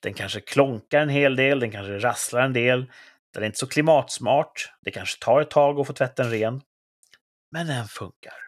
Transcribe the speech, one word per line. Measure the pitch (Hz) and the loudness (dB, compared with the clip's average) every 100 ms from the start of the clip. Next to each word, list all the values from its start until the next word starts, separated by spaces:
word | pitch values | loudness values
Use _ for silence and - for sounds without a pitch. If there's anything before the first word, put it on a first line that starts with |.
Den | - | -10
kanske | 101 98 107 | -8 -8 -10
klonkar | - - 139 117 - 143 | -4 2 2 2 0 0
en | 151 | 2
hel | 139 143 131 | 2 2 4
del, | 135 139 | 2 2
den | 120 | 0
kanske | 104 98 101 | -4 -8 -2
rasslar | 120 110 - 120 | -2 -2 -2 0
en | 131 | 2
del, | 123 120 127 127 - - _ _ | 2 2 2 -2 -14 -20 _ _
den | - | -6
är | 107 | -6
inte | 104 | -6
så | 127 | -6
klimatsmart, | - 156 151 123 - 120 139 156 - - _ | 0 4 4 2 -6 0 0 0 -8 -14 _
det | - | -12
kanske | 98 95 - | -10 -10 -6
tar | - 127 | 2 2
ett | 151 | 4
tag | - 143 143 | 4 4 2
att | 135 | -4
få | |
tvätten | 139 131 - 123 | -2 -4 -2 -2
ren, | 113 110 131 - _ _ _ _ _ _ _ _ | 0 -2 -4 -14 _ _ _ _ _ _ _ _
men | 160 170 | -10 -6
den | 135 107 | -6 -8
funkar. | - 95 _ - - | -12 -16 _ -20 -20